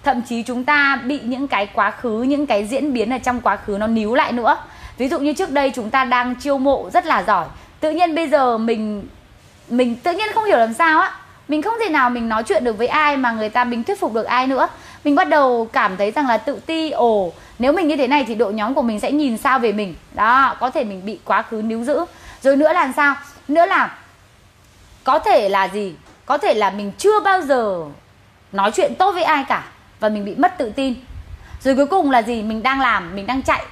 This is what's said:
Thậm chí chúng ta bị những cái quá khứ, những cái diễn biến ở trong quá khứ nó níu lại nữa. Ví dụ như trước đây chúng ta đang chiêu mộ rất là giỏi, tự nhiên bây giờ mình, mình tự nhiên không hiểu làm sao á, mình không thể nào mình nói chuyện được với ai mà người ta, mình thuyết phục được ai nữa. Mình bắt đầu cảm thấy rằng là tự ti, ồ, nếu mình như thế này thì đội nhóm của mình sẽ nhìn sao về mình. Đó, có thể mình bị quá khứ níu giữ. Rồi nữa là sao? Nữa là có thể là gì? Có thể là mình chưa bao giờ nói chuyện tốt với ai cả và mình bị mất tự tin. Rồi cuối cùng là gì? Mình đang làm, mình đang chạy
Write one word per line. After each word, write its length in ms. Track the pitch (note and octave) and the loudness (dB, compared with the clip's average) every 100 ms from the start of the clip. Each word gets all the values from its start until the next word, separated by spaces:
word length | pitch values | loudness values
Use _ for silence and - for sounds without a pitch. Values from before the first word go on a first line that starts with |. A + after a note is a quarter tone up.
Thậm 200 | C#4+ B3 | 0 -2
chí 200 | A#3 A#3 | -2 -6
chúng 220 | A#3 B3 | -4 -4
ta 360 | B3+ D4 C#4+ C4+ | 0 2 2 0
bị 160 | A#3 C#4+ | -2 -4
những 240 | A3+ C4 C#4 | -4 -6 -2
cái 180 | G#3 G3+ | -2 -2
quá 240 | A3+ G3+ | 0 -2
khứ, 320 | - A#3+ G#3+ | -2 -4 -2
những 240 | B3+ C#4+ C#4 | 0 0 0
cái 200 | G#3 G#3 | -2 0
diễn 260 | C4 D4 | -2 -2
biến 200 | B3 G#3 | -2 -2
ở 60 | C4 | -2
trong 220 | B3+ B3 | -2 0
quá 160 | A3+ G3+ | 0 -2
khứ 200 | - G3+ | -4 -2
nó 60 | A3 | 0
níu 280 | A3+ G#3+ | 0 2
lại 180 | B3+ D4+ | 0 0
nữa. 240 | A#3+ A3+ D#4 - - - - | 0 2 0 -4 -20 -20 -4
Ví 100 | B3+ | -2
dụ 100 | D#4 | 0
như 140 | C#4+ | -2
trước 180 | D4 F#4 | -2 -2
đây 220 | C#4 C4+ | 0 0
chúng 160 | B3+ G#3+ | -2 -2
ta 140 | C4+ | 0
đang 300 | B3+ B3 B3 | 2 0 0
chiêu 240 | B3 C#4+ C#4 | -4 -2 0
mộ 320 | C4+ C4 B3 | 2 0 2
rất 140 | F4 E4+ | 0 2
là 160 | A#3+ | 0
giỏi, 240 | F#3 F#3+ D#3+ - - - | 2 0 0 -12 -20 -4
tự 100 | D#4 | -2
nhiên 240 | D#4 F4 | 2 0
bây 140 | D#4 D#4+ | 0 2
giờ 300 | D4 B3+ A3+ | 2 4 0
mình, 500 | A3+ A3+ G#3+ G#3 - - - - - - - | 0 -2 -4 -8 -12 -20 -20 -20 -20 -20 -4
mình 280 | A#3+ B3+ A#3 | 0 0 0
tự 160 | F4+ | -2
nhiên 160 | F4+ G#4+ | -2 -2
không 100 | A4 | -2
hiểu 140 | G#4+ C#4+ | 2 4
làm 160 | A3+ | 2
sao 260 | A3+ C4+ D#4 | 2 4 4
á, 120 | F#4+ - - - - | 2 -4 -20 -20 -4
mình 140 | D4+ | -2
không 120 | G#4 A#4 | -2 -2
thể 80 | G#4+ | 0
nào 220 | D4+ B3 | 2 2
mình 180 | A#3+ A3+ | 0 -2
nói 140 | A3 | -4
chuyện 220 | A3+ F4+ | 0 0
được 140 | B3 G#3 | 0 -2
với 80 | A#3+ | 0
ai 300 | D4+ D4 C#4+ | 2 2 2
mà 160 | B3 | 0
người 160 | A3+ G#3+ | -2 -2
ta, 160 | B3 | 0
mình 200 | A#3+ A#3+ | 0 -2
thuyết 160 | A#3 G4+ | -4 -2
phục 120 | D#4 | -2
được 140 | A3 - | -2 0
ai 200 | B3 C4 | 0 0
nữa. 220 | C4 E4+ - - - | 0 0 -2 -20 -6
Mình 100 | D4 | 0
bắt 140 | C#4+ F4+ | 2 4
đầu 400 | D4 C4 A#3+ A3+ | 4 4 2 0
cảm 240 | B3+ G#3+ F#3 | 0 0 0
thấy 140 | G3+ | -2
rằng 180 | C4 C4+ | 0 0
là 80 | A3 | 0
tự 240 | B3+ A3+ - | -2 -8 -4
ti, 240 | D#4+ D#4+ | -4 -2
ồ, 420 | - A#3+ G#3+ F3+ - - - | 0 2 2 -2 -8 -20 -2
nếu 140 | B3 | 0
mình 160 | E4+ D#4 | 2 0
như 80 | D4+ | 0
thế 120 | B3 | 2
này 160 | D4 | 0
thì 100 | B3+ | 0
đội 200 | A3 A3 | -2 -2
nhóm 200 | G#3+ G#3+ | 0 -2
của 80 | C#4 | 0
mình 180 | A#3+ G#3 | -2 -2
sẽ 120 | G3+ | -2
nhìn 260 | D4 C#4+ A3 | 0 0 0
sao 200 | C#4 C4 | 0 2
về 140 | A#3 | 0
mình. 220 | G#3 G3 D3+ - | -2 -6 -10 -12
Đó, 420 | - G#3+ B3+ C4 G#3+ | 0 2 4 2 0
có 100 | A#3+ | -4
thể 140 | D#4 | -2
mình 200 | A3 F#3+ | -4 -8
bị 140 | G3 G3 | -10 -10
quá 180 | - G3+ | -2 -2
khứ 200 | A3 A3 | 0 -6
níu 220 | A3 A3+ | -4 -4
giữ. 200 | A#3+ C4+ F4 - - - | -2 -2 -4 -10 -20 -2
Rồi 140 | C4+ C#4 | 2 4
nữa 160 | D4+ | 4
là 200 | F4 C#4 B3+ | 4 0 2
sao? 180 | C#4+ C4+ - - - | 0 0 -10 -18 0
Nữa 180 | D#4 F4+ | 2 4
là 300 | F4 A3+ - - _ _ _ _ _ _ _ - - | 4 0 -4 -20 _ _ _ _ _ _ _ -20 -6
có 140 | - D4+ | 0 0
thể 300 | G#4 E4 G3+ | 4 2 4
là 200 | G3 F#3+ | 0 0
gì? 260 | G3+ G3 D3+ - - - | -4 -8 -10 -20 -20 -4
Có 120 | D4 | -2
thể 160 | G4+ | 2
là 160 | A#3 G3+ | 2 0
mình 220 | G3+ G#3 - | -2 -10 0
chưa 220 | G4 G#4+ | 2 2
bao 200 | G4 F#4+ | 2 0
giờ 440 | C#4 C4 G#3+ F3+ D3+ C#3+ _ _ _ _ _ | 2 0 0 -4 -8 -16 _ _ _ _ _
nói 180 | G3 G3+ | -2 0
chuyện 200 | A3+ D4 | 2 -2
tốt 180 | A#3+ F#4+ | 2 0
với 100 | F#4 | 2
ai 220 | D#4 D4 C4 | 0 0 0
cả 160 | G3+ - - _ - | -4 -4 -20 _ -4
và 80 | G#3+ | -4
mình 160 | G#3+ | -2
bị 100 | G3+ | -6
mất 240 | G3 D4 - | 0 0 0
tự 120 | A3+ | -6
tin. 240 | C#4 C4+ A#3+ - - - - - - | -2 -4 -4 -10 -18 -16 -20 -18 -4
Rồi 140 | C4 C4 | 0 2
cuối 100 | C#4+ | 2
cùng 240 | G4 C#4+ | 2 4
là 120 | B3 | 2
gì? 200 | A3 A#3 | 2 -4
Mình 200 | G#3 A3 | -4 -2
đang 180 | A#3 C4+ | -2 0
làm, 360 | B3+ G3+ E3+ G3 | 2 0 -2 -8
mình 100 | G3+ | -4
đang 160 | C4 | -2
chạy 220 | - C#4+ - | 0 -2 -4